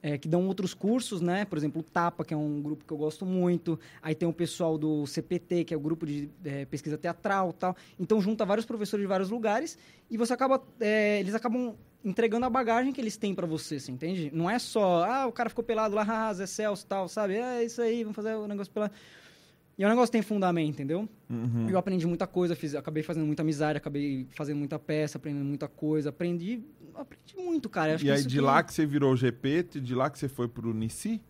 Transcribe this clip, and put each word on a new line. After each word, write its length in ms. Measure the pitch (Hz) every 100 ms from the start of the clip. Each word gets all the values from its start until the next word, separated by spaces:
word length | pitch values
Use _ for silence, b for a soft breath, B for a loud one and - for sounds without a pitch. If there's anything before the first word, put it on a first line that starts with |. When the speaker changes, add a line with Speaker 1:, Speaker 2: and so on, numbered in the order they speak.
Speaker 1:
é, 160 | 156 147
que 100 | 156
dão 200 | 170 190
outros 260 | 190 185
cursos, 480 | - 196 247 233 196
né? 240 | 175 185 208
Por 120 | 156
exemplo, 240 | 147 147
o 20 |
Tapa, 400 | 160 - 170 -
que 100 | 151
é 40 | 156
um 240 | 151 147
grupo 240 | 147 151 -
que 80 |
eu 40 | 156
gosto 280 | 156 151 190
muito. 540 | 185 175 175 170 160 B B
Aí 120 | 156 156
tem 120 | 170
o 60 |
pessoal 440 | 160 170 - 170 160
do 280 | 156 151 143
C 140 | -
P 180 | 156 180
T, 240 | - 175
que 100 | 165
é 40 | 156
o 20 |
grupo 260 | 143 160 160
de, 240 | 147 147 - 160
é, 200 | 139 139
pesquisa 320 | 147 151 147
teatral 520 | 170 170 208 196 185
e 40 |
tal. 220 | 165 185 180 B B
Então, 220 | 175 220
junta 240 | 190 220 208
vários 200 | 208 226
professores 380 | 226 208 214
de 40 | 196
vários 220 | 190 190
lugares 480 | 233 220 214 320 - B B B
e 80 | 226
você 160 | 233
acaba, 300 | 247 262 262 - -
é, 400 | 220 214 208 208
eles 140 | 190 220
acabam 400 | 247 233 247 208 - _ 202
entregando 400 | 185 233 226 254
a 40 |
bagagem 440 | 247 233 233 262
que 80 | 269
eles 160 | 226 -
têm 160 | 208 190
pra 100 | 175
você, 340 | 156 - 147
você 120 | 131
entende? 380 | 127 156 185 151
Não 160 | 160 170
é 100 | 240
só, 440 | - 233 196 175
"Ah, 240 | 175 262 262
o 40 |
cara 180 | 233 226
ficou 140 | -
pelado 320 | 226 220 220 202
lá, 80 |
haha, 300 | 214 226 220
Zé 120 | 190 190
Celso 400 | - 214 196 -
e 20 |
tal", 200 | 196 185
sabe? 260 | - 208 196
"É 280 | 247 247
isso 180 | 233 233
aí, 220 | 233 233
vamos 120 | 220 214
fazer 200 | 214 220
o 120 | 214
negócio 240 | 202 196
pelado." 220 | - 208 208 B B B B B B _ -
E 60 |
é 20 | 196
um 40 |
negócio 180 | 233 240
que 60 |
tem 80 | 233
fundamento, 460 | 202 208 185 170 156
entendeu? 380 | 143 139 165 220 - _
Speaker 2:
Uhum. 400 | 117 120 117 113
Speaker 1:
Eu 80 | 185
aprendi 300 | 180 185 170
muita 180 | 170 185
coisa, 300 | 190 180 170
fiz, 180 | 156
acabei 300 | 143 135 156
fazendo 220 | 156 165 151
muita 160 | 151
amizade, 340 | 156 147 151 147
acabei 480 | 156 143 143 135 131
fazendo 260 | - 147 147
muita 220 | 143 151
peça, 380 | - 151 151 151
aprendendo 260 | 156 143 139
muita 220 | 143 143
coisa. 420 | - 151 156 147
Aprendi, 540 | 135 175 175 175 240 254 - - -
aprendi 400 | 285 - - -
muito, 320 | 359 330 226
cara. 240 | - 156
Acho 100 | 160
Speaker 2:
E 40 | 143
Speaker 1:
que 40 |
Speaker 2:
aí 80 | 139
Speaker 1:
isso 80 | 135
Speaker 2:
de 80 | 135
Speaker 1:
que 40 |
Speaker 2:
lá 220 | 139 143
que 100 | 170
você 120 | - 156
virou 260 | 143 139
o 20 | 131
Gepeto 640 | 123 120 135 156 180 147
e 40 |
de 120 | 123
lá 160 | 123 139
que 80 | 147
você 100 | 143
foi 200 | 131 120
pro 260 | 117 113
Nici? 480 | 110 110 - 208 226 -